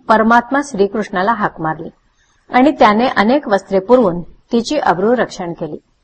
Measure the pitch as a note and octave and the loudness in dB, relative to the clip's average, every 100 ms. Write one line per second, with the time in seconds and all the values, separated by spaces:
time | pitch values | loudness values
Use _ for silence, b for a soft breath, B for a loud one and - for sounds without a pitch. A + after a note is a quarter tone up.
0 | - A3 A3 A#3 A#3+ C4+ C#4+ F#3+ G3 A3 | 0 2 4 2 2 -4 -2 -2 -2 -2
1 | G3 F#3 G3 A3 G3 - D#3 D#3 E3 - | -6 -2 -2 -2 -4 -6 -8 -8 -12 -20
2 | _ _ _ _ - B3 C#4 C#4 A#3 G#3 | _ _ _ _ -2 2 2 4 4 4
3 | A#3+ - G3+ C#4+ C#4+ G3 - F#3+ F#3+ B3 | 0 0 0 0 0 -2 0 -2 2 4
4 | G3+ F3 - - _ A#3 A3 D4+ - E3+ | 2 -2 -8 -18 _ -4 -2 -2 0 0
5 | G#3 B3 F3 - F3 E3 D#3 D#3 _ _ | 0 0 -2 -6 -10 -8 -10 -12 _ _